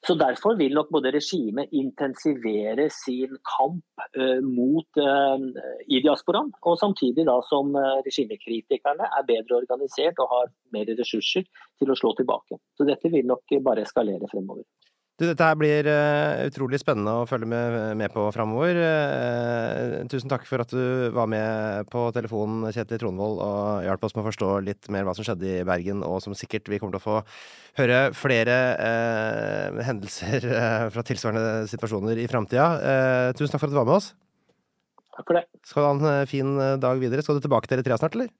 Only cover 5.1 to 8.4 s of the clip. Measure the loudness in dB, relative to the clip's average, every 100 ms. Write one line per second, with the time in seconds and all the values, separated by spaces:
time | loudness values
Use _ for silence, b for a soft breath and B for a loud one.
5.1 | 4 4 2 -4 -8 -10 -12 0 2 4
6.1 | 2 2 0 0 -4 0 2 2 2 0
7.1 | 2 4 4 2 0 2 0 2 0 -2
8.1 | -4 -4 -4